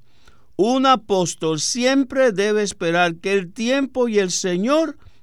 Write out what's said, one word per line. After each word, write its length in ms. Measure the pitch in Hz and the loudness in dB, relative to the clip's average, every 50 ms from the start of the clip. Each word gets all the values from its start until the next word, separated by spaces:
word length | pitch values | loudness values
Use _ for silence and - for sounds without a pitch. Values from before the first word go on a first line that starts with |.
| - - - - - - - - - - - - | -16 -20 -20 -20 -20 -20 -20 -20 -20 -10 -2 0
Un 280 | 185 233 254 269 262 | 0 2 2 2 4
apóstol 760 | 269 262 - - - 202 185 175 160 - - 165 160 160 151 | 4 2 2 0 0 0 0 0 -2 -4 -4 -4 -2 -2 -2
siempre 720 | - - - 247 240 254 269 277 269 254 277 269 262 247 | -4 -4 -4 0 0 2 2 2 0 0 0 0 2 2
debe 300 | 196 175 196 214 208 214 | 2 0 0 0 0 0
esperar 540 | 208 190 - - 185 165 170 175 175 170 170 | -2 -4 -4 -4 -2 0 2 2 2 0 0
que 180 | 170 - 190 196 | -4 -4 -2 -2
el 180 | 196 180 170 | -2 -2 -4
tiempo 560 | 190 - 226 240 262 277 269 262 - 269 247 240 | -8 -6 -2 0 0 0 -2 -2 -2 -2 -2 0
y 120 | 214 202 | 2 0
el 100 | 190 185 | 0 0
Señor 680 | 170 - - 185 180 180 202 247 294 320 330 302 285 - - - - - | -2 -4 -4 -2 -2 0 0 2 2 2 0 -2 -4 -12 -18 -20 -20 -20